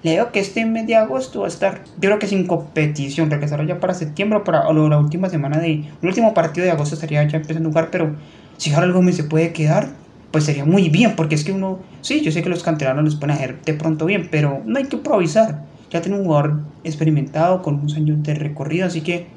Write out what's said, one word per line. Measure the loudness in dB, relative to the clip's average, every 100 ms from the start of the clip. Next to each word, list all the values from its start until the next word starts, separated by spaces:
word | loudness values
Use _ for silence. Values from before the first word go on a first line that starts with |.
le | 2
digo | 0 0
que | -2
este | -2 -2 -2
mes | -2 2
de | 2
agosto | 2 -2 -4 -4
va | -6
a |
estar, | -2 -2 -2 -16
yo | -2 2
creo | 2
que | 2
sin | 0 0
competición, | -2 -2 0 0 0 -4 0 0
regresará | 0 -2 -2
ya | -4 -2
para | -2
septiembre, | -2 -6 -2 0 0
para, | 2 2 4
o | 4 4
la | 4
última | 2 0 -2
semana | -2 -2 0
de, | 0 -2 -6 -4
el | -2
último | 2 4
partido | 4 0 0 0
de |
agosto | 2 -2 -4
estaría | -2 0 2
ya | 0
empezando | -4 -2 0
a |
jugar, | 0 0
pero | -2 -2 -4 -14 -20 -20 -8
si | 0
Harold | 2 4
Gómez | 4 4 2
se |
puede | 0 0 0
quedar, | 0 2 2 0 -12 -20 -20 -2
pues | 0
sería | 0 0
muy | 4 4 4
bien, | 4 4 2
porque | 0
es | 0
que | -2
uno, | -4 -4 -6 -12 -14
sí, | -4 -2
yo | 0
sé | -2
que | -2
los | -2
canteranos | -2 0 0 2
los | 0 0
pueden | -2
hacer | -2 -2 -4
de | -4
pronto | -2 -2 -2 0
bien, | -2 0
pero | 0 0 -2
no | -2 -2
hay |
que | -2
improvisar, | -6 0 0 2 2 2 0 -12 -20 -8
ya | -6
tiene | -2 -2
un |
jugador | 2 2 2 -2 -6 -10
experimentado, | -10 0 2 2 0 0 2 2
con | 0 -2
unos | -2 0
años | 0 0
de | -2
recorrido, | -4 -4 -6 -4 -2 -2
así | -4
que | -4 -6 -8